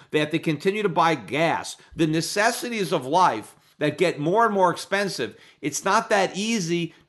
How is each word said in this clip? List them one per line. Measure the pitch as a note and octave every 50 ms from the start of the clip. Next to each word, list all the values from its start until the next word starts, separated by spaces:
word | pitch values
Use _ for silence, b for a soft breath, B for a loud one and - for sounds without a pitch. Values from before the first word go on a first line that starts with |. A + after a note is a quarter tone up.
| B B
They | - D3+
have | D3+ D3+
to | D#3+ D#3
continue | - E3+ D3+ C#3+ - F#3+ G3+ A3 G#3
to | G3
buy | D3+ F3 E3 E3 D#3+
gas. | C3 G#2 F2 A2 D3 E3 D#3+ B2+ F2+ F2 - - b b b b
The | D#3+ E3 D#3
necessities | D#3 E3 D#3 - - G3+ G#3 A#3+ A#3+ - - A#3+ A#3 A3 F#3+ D3 B2+
of | - B2
life | C3 D3+ F#3 F3+ D3+ A#2+ G#2+ G#2 - - _ b b b b
that | D3+ D3+ C#3 -
get | E3+ E3 - C#3+
more | D3 D#3+ F#3 A3+ A#3
and | A3 G3+
more | G3 F#3 F3
expensive, | D#3+ - - - G3 G3 G#3 F#3 - - B2 G2+ - b b b b b
it's | - D3 C#3 - -
not | G3 G3 A3+ A3 -
that | A3 G3+ F#3 E3+ D3 F3+
easy | G#3 A3+ A#3 A3 F3 D#3+ F3 E3+ E3+ D#3+ B B B